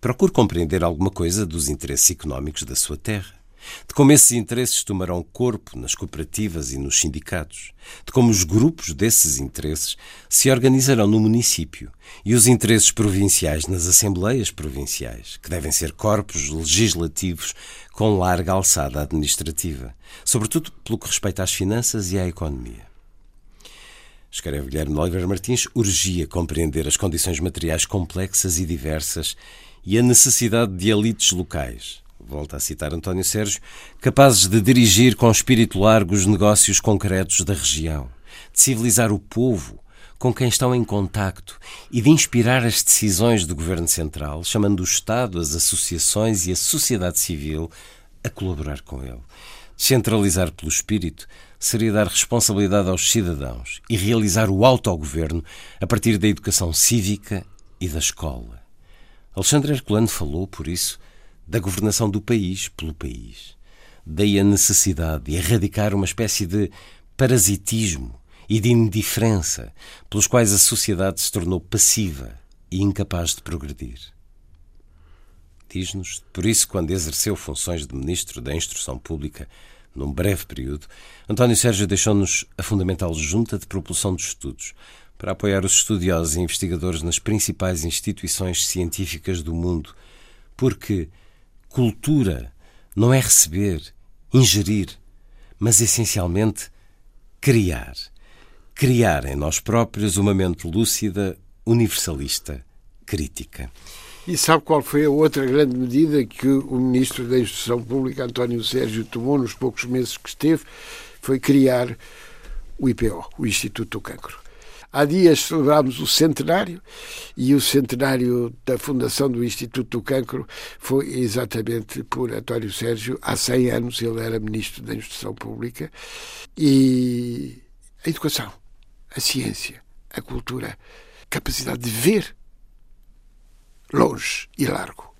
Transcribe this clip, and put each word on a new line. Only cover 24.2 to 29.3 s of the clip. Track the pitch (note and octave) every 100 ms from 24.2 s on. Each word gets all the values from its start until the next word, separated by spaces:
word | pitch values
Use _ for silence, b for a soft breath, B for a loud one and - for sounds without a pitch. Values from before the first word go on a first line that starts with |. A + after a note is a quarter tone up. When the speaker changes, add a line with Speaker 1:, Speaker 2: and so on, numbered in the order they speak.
| B
Speaker 1:
Escreve | - E2+ C#2+ C2+
Guilherme | D2 D2+
de | D2+
Oliveira | F2 F2+ F2+
Martins, | F#2+ - F#2 -
urgia | - G#2+ F#2 F#2 F2 D#2+
compreender | F2+ D#2+ D#2+ D#2+ D2 D#2
as | -
condições | G2 D#2 - D#2
materiais | F2 - E2 D#2
complexas | - G#2 E2 F2+ F#2+ - F#2 F2
e |
diversas | F2+ E2 D2 D#2 D#2 - D2+